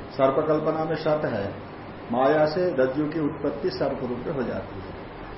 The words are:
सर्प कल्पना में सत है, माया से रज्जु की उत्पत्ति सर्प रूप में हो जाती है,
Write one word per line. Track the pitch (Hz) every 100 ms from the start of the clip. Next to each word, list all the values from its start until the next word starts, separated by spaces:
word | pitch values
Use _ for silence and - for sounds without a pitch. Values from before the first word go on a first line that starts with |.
| -
सर्प | - 135 156 151
कल्पना | 156 156 160
में | 160 156
सत | 160 151
है, | 151 113 101 - - - - - -
माया | 117 135 151 151
से | 180 180 135
रज्जु | 127 139
की | 151 160
उत्पत्ति | 143 - 147 - 185
सर्प | - 139 123
रूप | 123 120 -
में |
हो | 135
जाती | 110 104 - 98
है, | 92 - - - -